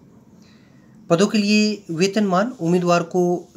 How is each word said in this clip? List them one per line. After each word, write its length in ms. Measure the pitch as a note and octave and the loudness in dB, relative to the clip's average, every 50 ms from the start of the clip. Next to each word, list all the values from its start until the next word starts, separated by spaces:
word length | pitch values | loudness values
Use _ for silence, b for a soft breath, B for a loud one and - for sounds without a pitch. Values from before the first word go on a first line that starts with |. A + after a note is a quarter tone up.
| - - - - - - - - B B B B B B B B B B B B - - | -20 -20 -20 -20 -20 -20 -20 -20 B B B B B B B B B B B B -4 -2
पदों 180 | E3+ E3 G3+ G#3 | 0 2 2 2
के 100 | - G#3 | 0 0
लिए 480 | G3+ G3+ G#3+ G#3+ G#3+ G#3+ G#3 G3+ - - | 0 2 2 2 2 0 -2 -6 -8 -8
वेतनमान, 600 | E3+ D#3 F#3 G3 G3 A3 G#3+ G3 F3 F3+ G#3 B3+ | -4 -2 -2 0 0 0 0 0 0 0 0 -2
उम्मीदवार 520 | B3 - E3 E3 F3 F#3 F3 F3 F3 E3+ E3+ | -4 -6 -2 0 0 0 2 2 0 0 0
को 420 | E3+ - F3+ F3+ F3 F3 E3+ - - - | -2 -2 0 0 0 0 -4 -6 -12 -18